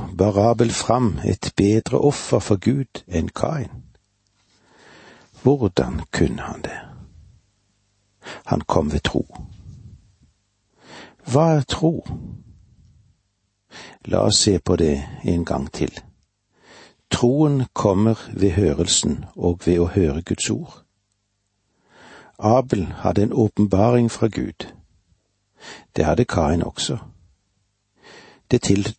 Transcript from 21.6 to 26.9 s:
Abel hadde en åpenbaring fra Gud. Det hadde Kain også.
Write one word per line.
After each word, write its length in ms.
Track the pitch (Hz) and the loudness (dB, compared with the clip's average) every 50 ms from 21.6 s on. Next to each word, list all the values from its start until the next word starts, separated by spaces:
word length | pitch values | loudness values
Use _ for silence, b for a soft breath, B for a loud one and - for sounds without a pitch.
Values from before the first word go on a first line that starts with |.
| _ _ B B B B B B B B B B B B B B | _ _ B B B B B B B B B B B B B B
Abel 460 | - 107 117 131 127 131 - 104 82 73 - - - | 2 4 4 4 2 2 -2 -2 -2 -4 -6 -4 -2
hadde 180 | 90 90 101 101 | -2 0 2 0
en 100 | - - | 0 2
åpenbaring 800 | 135 110 104 - - 104 101 95 95 104 120 120 123 117 113 | 2 0 2 2 0 0 2 4 4 4 4 4 4 2 0
fra 160 | - - 117 | 0 -2 -2
Gud. 400 | 110 - - - 98 - - - - - - - _ _ _ _ _ _ _ _ _ _ _ _ _ _ B B B B B B B B | -2 -2 -4 -6 -6 -8 -12 -16 -16 -18 -20 -20 _ _ _ _ _ _ _ _ _ _ _ _ _ _ B B B B B B B B
Det 100 | - - | 0 2
hadde 200 | - 76 - 120 | 2 2 2 0
Kain 380 | - - 92 78 71 80 85 - | 0 0 0 0 2 0 0 -2
også. 340 | - - - - - | -4 -6 -6 -6 -6